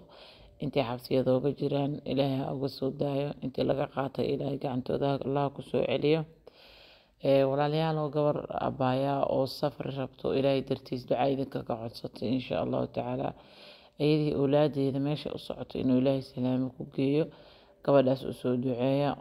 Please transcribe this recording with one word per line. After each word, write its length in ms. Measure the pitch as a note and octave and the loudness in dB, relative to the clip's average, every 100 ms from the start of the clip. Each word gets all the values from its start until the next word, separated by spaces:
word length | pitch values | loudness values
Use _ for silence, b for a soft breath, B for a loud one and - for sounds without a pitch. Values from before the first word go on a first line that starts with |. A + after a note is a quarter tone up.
| - B B B B - | -6 B B B B -8
Intay 260 | D3+ C3+ | -2 0
xabsiyada 480 | A#2 B2 - C3 B2+ B2+ | 0 -4 0 2 4 4
uga 160 | C#3+ | 2
jiraan, 480 | C3 C#3+ C#3+ C#3 D3 | 0 -2 0 -2 -4
Ilaahay 360 | - C3 C#3 C3+ | -2 0 0 0
ha 160 | C#3 | -2
uga 140 | D3 C3+ | -4 -4
soo 220 | - C3+ | -4 -4
daayo. 400 | C#3+ C#3+ C#3 C#3+ - | -2 -2 -2 -4 -6
Intii 220 | C3+ B2+ | -6 -2
laga 220 | C3 B2+ C#3+ | 0 0 0
qaatay, 380 | - C#3 - B2 | -2 -4 -2 -2
Ilaahay 320 | C#3 C#3+ C#3 | 0 -2 -4
gacantooda 520 | C#3+ B2+ B2+ D3+ C#3 C#3 | -4 -4 -2 0 2 0
Allah 240 | - C#3 C#3 | 0 0 -2
ku 80 | C#3 | -4
soo 220 | C3+ B2 - | -4 0 0
celiyo. 360 | C#3 C#3+ D#3+ D#3 - - B B B B B B _ | 2 2 2 0 -12 -20 B B B B B B _
Ee, 180 | C#3+ C#3 | 2 4
walaalayaal 540 | C3+ C#3 D3 D3+ D#3+ D#3 | 4 2 0 2 0 0
oo 120 | D3+ | -2
gabar 280 | D3 D3 D3 - - | 0 0 0 -4 -4
abaayaa 640 | B2+ B2+ C3 B2+ C#3 C#3 - | -2 0 0 2 0 0 2
oo 120 | C3+ C3 | 2 0
safar 400 | - D3 - - C3+ | -2 -4 -4 -6 -6
rabto, 320 | B2+ - C#3 - | -8 -6 -2 2
Ilaahay 260 | C3+ C#3 | 2 2
dartiis 400 | C3 C3 - B2+ A#2+ | 0 -4 -4 -8 -2
duca 180 | A#2+ C3+ | 0 2
idinka 340 | C3+ C3 A#2+ | 0 -2 -6
ka 100 | A2+ A#2+ | -6 -6
codsatay, 520 | A2+ - - - - | -6 -10 -12 -6 -2
insha 260 | C3 B2+ - | -2 0 -2
Allahu 240 | B2+ B2+ B2 | 0 -2 -2
tacaala. 420 | - A#2+ B2+ C#3 - B B B B B - | -4 -4 -4 -4 -6 B B B B B 0
Ayadii 360 | D3+ D3+ D3+ - | 2 4 2 2
awlaadeeda 640 | C#3 D3 D3+ C#3 C3+ C3+ | 4 4 4 2 0 0
meesha 300 | C#3 D3+ - | -2 -2 -4
u 60 | - | -10
socoto 400 | - - - - | -8 -10 -8 -2
inuu 180 | C3 B2+ | 2 4
Ilaahay 220 | C3 C3+ | 4 0
salaamo 480 | C3 - B2+ B2+ C3 | -2 -4 0 0 -2
ku 140 | - C#3+ | -6 -8
geeyo. 320 | - C3+ D3 D#3+ B B B B _ - | -2 2 2 0 B B B B _ 4
Gabadhaas 360 | C#3 B2+ C3 | 6 6 2
u 100 | - | -2
soo 220 | A#2+ C3 B2 | -4 -2 0
duceeya. 540 | C3 A#2 B2+ C3+ C#3+ - | 0 0 0 2 0 -2